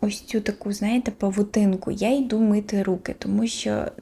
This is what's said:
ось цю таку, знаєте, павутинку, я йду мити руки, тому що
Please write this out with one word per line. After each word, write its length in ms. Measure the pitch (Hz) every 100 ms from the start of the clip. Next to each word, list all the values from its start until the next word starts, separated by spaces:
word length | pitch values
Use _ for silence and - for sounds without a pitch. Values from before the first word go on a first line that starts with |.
ось 200 | 208 202
цю 200 | - 226
таку, 320 | 208 208 208
знаєте, 380 | 202 208 247 247
павутинку, 800 | - 196 196 208 226 202 185 -
я 200 | 202 208 277
йду 240 | 247 220
мити 440 | 220 208 208 202
руки, 320 | 190 185 - -
тому 280 | - 202 226
що 380 | - 220 - - -